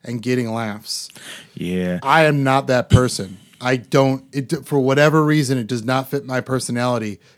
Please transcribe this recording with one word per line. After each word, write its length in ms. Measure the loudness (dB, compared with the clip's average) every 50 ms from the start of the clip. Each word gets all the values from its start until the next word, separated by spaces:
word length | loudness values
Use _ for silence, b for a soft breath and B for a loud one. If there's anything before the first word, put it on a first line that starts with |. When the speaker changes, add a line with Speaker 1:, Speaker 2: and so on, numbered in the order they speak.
| -12
Speaker 1:
and 160 | -8 -8 -6
getting 300 | -2 -2 0 0 0 -2
laughs. 580 | -4 -4 -4 -6 -8 -10 -10 -10 -10 -10 -10 -14 -18 B B B B B B B B
Speaker 2:
Yeah. 460 | -8 -6 -4 -2 -2 -2 -2 -4 -4
Speaker 1:
I 240 | 0 2 4 4 4
am 180 | 4 4 2 2
not 220 | 2 2 2 2
that 220 | 2 0 0 2 4
person. 480 | 4 4 4 4 0 -4 -8 -10 -12 -18 -20 -20 _ -6
I 140 | -2 -2 -2
don't, 460 | -2 -2 0 2 4 4 4 2 -2 -4 _ -6
it, 320 | -6 -4 -4 -6 -6 -4
for 140 | -2 0 0
whatever 440 | 2 2 4 6 6 6 6 4 4
reason, 360 | 4 2 2 2 0 0 -2
it 80 | -2
does 160 | -4 -6 -6 -2
not 260 | -2 -2 -2 -2 -4
fit 160 | -6 -8 -6
my 160 | -4 -6 -4
personality 800 | -4 -2 -4 -4 -4 -4 -4 -2 -2 0 -2 -2 -4 -6 -8 -10 b b b